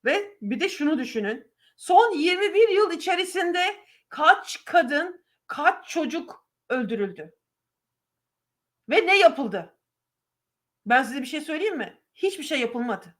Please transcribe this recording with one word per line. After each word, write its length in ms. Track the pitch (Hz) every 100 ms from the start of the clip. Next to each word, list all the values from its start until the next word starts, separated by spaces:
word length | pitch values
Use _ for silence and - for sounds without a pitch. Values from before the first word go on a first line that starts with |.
Ve 340 | 233 349 403 -
bir 200 | 202 262
de 80 | 370
şunu 300 | - 294 311
düşünün. 540 | 240 226 202 254 - _ _ _
Son 360 | - 370 466
yirmi 420 | 349 320 359 403
bir 140 | 381 453
yıl 240 | 392 415
içerisinde 840 | 330 - 359 370 370 349 349 370 403 _ _ _
kaç 560 | - 311 392 - -
kadın, 600 | - 349 262 285 359 359 _ _ _
kaç 420 | - 311 - -
çocuk 600 | 339 294 320 - - _ _ _
öldürüldü? 680 | 254 220 226 196 - 156 _ _ _ _ _ _ _ _ _ _ _ _ _ _ _ -
Ve 180 | 320 349
ne 120 | 392
yapıldı? 580 | 349 - 247 190 165 _ _ _ _ _ _ _ _ _ _ _ 208
Ben 160 | 247
size 180 | 269 269
bir 60 | 254
şey 140 | 311
söyleyeyim 360 | 302 320 415 339
mi? 260 | 208 - _
Hiçbir 300 | _ 381 381
şey 160 | 285 285
yapılmadı. 560 | 233 240 240 190 170 _